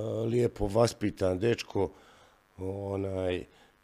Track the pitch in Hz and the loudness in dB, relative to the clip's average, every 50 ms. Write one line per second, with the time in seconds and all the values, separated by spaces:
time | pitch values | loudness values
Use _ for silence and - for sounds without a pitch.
0 | 107 113 107 110 113 113 117 123 120 117 - - 104 101 98 113 120 113 - - | -4 -4 -2 -2 -2 0 2 4 2 2 2 0 -2 2 4 4 4 4 4 0
1 | 107 101 - - 95 92 92 90 101 117 113 - - - - 104 95 - - - | -2 -2 0 0 0 0 2 2 2 0 0 0 -2 -4 -2 -2 -2 -2 -4 -8
2 | - - - - - - _ _ _ _ _ 92 92 95 98 98 101 98 98 98 | -20 -20 -20 -20 -20 -20 _ _ _ _ _ -8 -8 -6 -6 -6 -6 -4 -4 -4
3 | 95 95 95 92 92 90 90 87 - - - - - - _ _ | -4 -4 -2 -2 -2 0 -2 -2 -4 -10 -16 -20 -20 -20 _ _